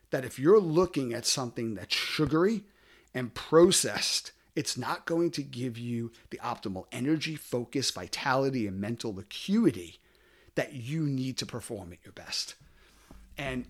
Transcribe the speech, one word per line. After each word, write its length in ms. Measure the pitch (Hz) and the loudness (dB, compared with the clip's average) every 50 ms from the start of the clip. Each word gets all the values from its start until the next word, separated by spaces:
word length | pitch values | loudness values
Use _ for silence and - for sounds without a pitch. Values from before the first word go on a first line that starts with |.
| _ _ | _ _
that 140 | - 139 127 | -6 -6 -4
if 140 | 117 - - | -6 -6 2
you're 180 | 135 165 208 220 | 6 8 8 8
looking 560 | 190 160 151 170 185 175 - 147 135 120 113 | 6 6 4 4 4 4 0 -2 -2 -2 -4
at 100 | 110 120 | -2 -2
something 500 | - - 143 127 117 - - 117 113 110 | 0 0 0 -2 -4 -4 -4 -4 -4 -6
that's 200 | 92 90 - - | -6 -4 -4 -2
sugary 680 | - - - - - 156 139 151 160 180 208 233 196 - - _ _ _ _ - - _ _ | -2 -2 -2 0 0 2 2 4 4 4 4 2 0 -4 -10 _ _ _ _ -20 -20 _ _
and 200 | - 127 123 113 | -8 -6 -6 -6
processed, 1000 | - - - - 156 160 175 190 175 - - 113 101 - - - - - - - - _ _ _ _ | -8 -12 0 6 10 10 10 10 8 4 2 0 -2 -2 -2 0 0 -2 -4 -8 -14 _ _ _ _
it's 200 | 160 143 - - | -4 -4 -2 -4
not 300 | 131 120 117 165 175 - | -4 -4 -4 -4 -4 -4
going 240 | - 165 165 170 170 | -2 0 2 2 0
to 100 | 170 151 | 0 -4
give 360 | 139 139 131 123 131 127 113 117 | -8 -8 -8 -6 -6 -6 -6 -6
you 320 | 120 120 120 117 117 113 - - - _ | -6 -4 -2 -2 -4 -6 -10 -16 -16 _
the 80 | - - | -12 -8
optimal 480 | 113 120 117 - - 107 92 92 - - | -6 -6 -6 -6 -6 -6 -6 -6 -8 -10
energy, 460 | - 120 127 143 160 156 - 160 156 | -8 -4 0 0 0 0 0 -4 -6
focus, 560 | 147 - - - 123 120 - - 139 127 - | -8 -6 -4 -4 -4 -4 -4 -4 -2 -2 -2
vitality, 720 | - 95 92 90 - - - 139 127 135 135 139 135 127 110 | -4 -6 -8 -8 -8 -4 0 0 2 2 2 2 0 0 -2
and 140 | 101 95 95 | -2 -2 -4
mental 380 | 101 107 117 - - 113 101 95 | -4 -4 -4 -4 -6 -6 -8 -8
acuity 800 | - - - - - - 196 226 226 160 - 92 85 82 - - _ _ _ _ _ _ _ _ _ _ _ | -10 -12 -12 -8 -2 2 4 4 6 4 2 2 -6 -14 -16 -20 _ _ _ _ _ _ _ _ _ _ _
that 160 | 160 127 - | -6 -6 -4
you 320 | - 127 113 127 151 165 156 | -8 -10 -6 -4 -2 -2 0
need 320 | 143 135 131 131 131 123 - | 0 0 -2 -2 -4 -4 -6
to 80 | - | -8
perform 460 | - - 120 - - 117 101 92 85 | -8 -8 -10 -8 -8 -10 -10 -10 -12
at 120 | 85 - - | -16 -18 -20
your 80 | 101 | -20
best. 420 | 101 - - - - - - - - - - - - _ - _ _ _ - - - - - - - | -20 -18 -10 -8 -6 -6 -6 -8 -12 -18 -20 -20 -20 _ -20 _ _ _ -20 -20 -20 -20 -20 -16 -12
And 300 | - 139 135 127 127 123 | -8 -6 -6 -6 -6 -6